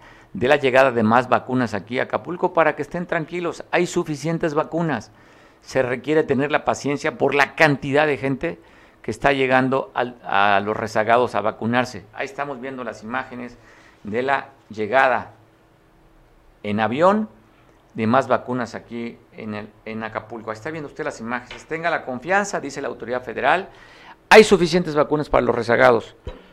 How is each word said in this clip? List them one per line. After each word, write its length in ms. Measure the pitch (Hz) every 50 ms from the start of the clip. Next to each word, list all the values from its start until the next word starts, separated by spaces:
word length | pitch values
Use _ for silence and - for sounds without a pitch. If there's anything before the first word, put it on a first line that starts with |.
| - - - - - _ -
de 160 | 196 - 131
la 80 | 147 143
llegada 340 | 135 131 120 131 135 135
de 100 | 120 117
más 280 | 110 110 113 123 123 117
vacunas 440 | 117 107 - - 127 127 127 110 107
aquí 240 | 98 87 - 117 127
a 60 | 127
Acapulco 500 | - - - - 147 175 175 - 180 -
para 220 | 165 160 151 143
que 60 | -
estén 240 | 143 - - 175 180
tranquilos. 580 | 180 - 170 156 143 160 180 175 170 139 - - -
Hay 160 | - 165 180 170
suficientes 680 | - 180 165 - 156 135 131 160 165 156 - 165 143
vacunas. 580 | 151 151 - - 160 170 160 139 110 - - - _ - - - - - - _ _
Se 200 | _ - - 131
requiere 420 | 127 123 127 123 104 139 156 156 151
tener 280 | - 135 120 139 143
la 140 | 151 147 -
paciencia 520 | - 113 - - 131 143 139 - 156 135 113
por 180 | 135 139 131
la 200 | 143 139 - -
cantidad 500 | - 165 156 143 127 - 143 131 143 151
de 120 | 156 139 117
gente 420 | 117 135 139 123 - 165 170 - - - - - - - _ _
que 100 | - -
está 200 | 113 - - 143
llegando 600 | 143 135 135 127 131 131 127 131 127 135 - - -
al, 240 | - 123 123 123 - -
a 340 | - - 98 101 104 101 98
los 160 | 101 104 107
rezagados 600 | 107 110 107 - 117 107 110 117 123 123 107 -
a 60 | 104
vacunarse. 640 | 101 107 101 - 110 113 120 123 123 117 - 95 101 - -
Ahí 120 | - 131
estamos 340 | 135 - - 143 147 139 120
viendo 240 | 120 139 135 127 123
las 180 | 113 107 -
imágenes 560 | 104 110 120 131 131 - 123 123 123 120 120 - - - - - - - _ _ -
de 200 | 104 98 117 127
la 260 | 135 139 139 - - - _ _ -
llegada 640 | 104 107 107 98 113 135 139 131 120 110 92 - - _ _ _ _ _ _ _ _ _ _ _ _ _ _ _ _ _ _ _ _ _ _ _ _ _ -
en 180 | 104 104 107
avión 480 | 110 107 120 139 165 185 202 214 220 214 - - _ _ _ _ _ _ _ _ _ _ -
de 140 | 110 113 110
más 200 | 120 135 131 117
vacunas 480 | 123 113 - - 123 127 117 110 -
aquí 420 | 95 - - 113 120 117 117 117 - - _
en, 220 | - - - 110 107
el, 160 | 104 107 - - _ -
en 180 | 110 110 110 110
Acapulco. 480 | 110 107 110 - - 117 113 101 110
Ahí 60 | 110 110
está 120 | - 156
viendo 200 | 156 165 147 135
usted 160 | - - 156
las 160 | 147 - -
imágenes. 440 | 113 113 113 120 120 - - - -
Tenga 240 | - 156 165 165 170
la 140 | 160 139 -
confianza, 560 | - 127 120 120 160 190 202 208 202 - 170
dice 220 | - 139 135 147
la 80 | 139 127
autoridad 340 | 120 - 113 107 123 127 123
federal. 460 | 117 110 110 113 135 160 180 196 - - - - - - - - - - _ _ -
Hay 140 | 180 220 214
suficientes 500 | - 208 175 170 165 156 180 170 160 147
vacunas 360 | 147 143 - 147 151 147 -
para 160 | - 127 127
los 100 | 120 117
rezagados. 600 | 117 113 110 117 113 131 127 120 110 - - - _ - - - - - -